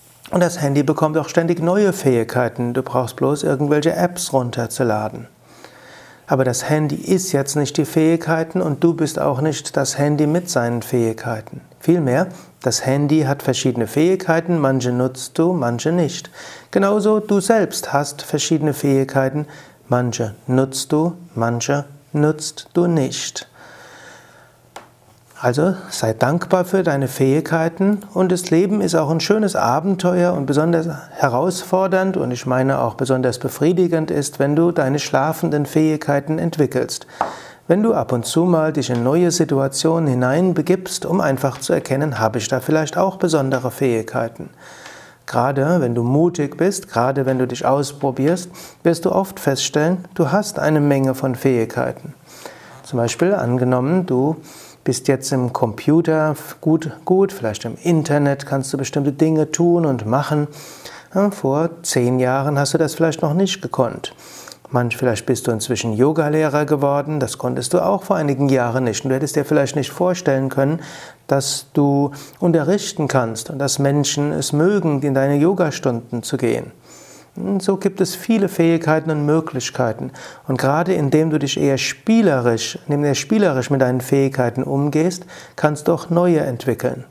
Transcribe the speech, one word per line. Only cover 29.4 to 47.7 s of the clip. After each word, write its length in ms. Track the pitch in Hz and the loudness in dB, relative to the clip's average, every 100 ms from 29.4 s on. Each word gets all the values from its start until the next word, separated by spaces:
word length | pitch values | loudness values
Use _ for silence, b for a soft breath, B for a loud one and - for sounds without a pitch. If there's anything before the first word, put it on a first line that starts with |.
| 202 | 0
Abenteuer 800 | - 101 139 185 185 180 180 175 | 0 0 0 0 0 2 2 2
und 140 | 175 135 | 0 0
besonders 420 | 143 160 165 165 143 - | 2 2 2 0 -6 -12
herausfordernd 1040 | - 139 120 180 180 - 185 190 185 190 185 | -2 0 2 0 -2 -2 0 2 0 0 -2
und 140 | 127 | -2
ich 160 | 123 131 | -4 -2
meine 340 | 127 135 135 | 0 2 0
auch 140 | 120 | -2
besonders 440 | 107 135 131 127 117 | -2 0 2 0 -2
befriedigend 720 | 135 - 151 180 175 165 156 | -6 0 2 2 2 0 0
ist, 280 | 151 139 - | -2 -2 -2
wenn 180 | 139 151 | 2 4
du 160 | 170 | 2
deine 260 | 170 135 143 | 2 0 0
schlafenden 680 | - 135 147 160 165 147 139 | 0 0 0 -2 -2 0 0
Fähigkeiten 720 | 156 156 151 - 143 143 160 | 2 2 0 0 -2 0 -2
entwickelst. 680 | 170 156 135 127 123 - - B B B B B - | -2 0 0 0 -4 -6 -10 B B B B B 0
Wenn 140 | 180 | 2
du 100 | 226 | 2
ab 200 | 131 120 | 0 0
und 120 | 123 | -2
zu 220 | 113 160 180 | 0 0 2
mal 260 | 165 156 | 2 2
dich 160 | 151 123 | -2 -2
in 160 | 120 | 0
neue 260 | 123 160 175 | 2 2 2
Situationen 800 | 175 160 135 135 - 160 165 151 | 2 0 0 0 0 0 2 2
hineinbegibst, 960 | 123 127 147 185 165 151 185 180 - | 2 2 2 2 2 0 0 -2 -8
um 160 | 170 180 | -2 0
einfach 400 | 160 131 135 - | 0 0 -2 -4
zu 140 | - | -2
erkennen, 440 | 170 - 135 151 117 | -2 0 -2 -2 0
habe 200 | 113 117 | 0 0
ich 100 | - | -2
da 120 | 131 | -2
vielleicht 360 | - 156 151 175 | 0 0 0 0
auch 220 | 190 190 | -2 0
besondere 520 | 175 156 135 131 123 | 0 2 0 -2 -4
Fähigkeiten. 800 | - 135 113 110 123 113 - - B B B B B B B - | -2 0 0 -2 -4 -6 -8 -18 B B B B B B B -4
Gerade 560 | 120 127 139 143 180 | 0 0 0 2 2
wenn 120 | 123 | 2
du 80 | 117 | 0
mutig 540 | 117 143 170 170 143 - | 2 4 2 0 -4 0
bist, 320 | 180 196 - | 0 -2 -4
gerade 380 | 117 123 139 131 | -2 0 0 0
wenn 120 | 131 | 0
du 80 | 127 | 0
dich 200 | 120 | 0
ausprobierst, 840 | 123 | 0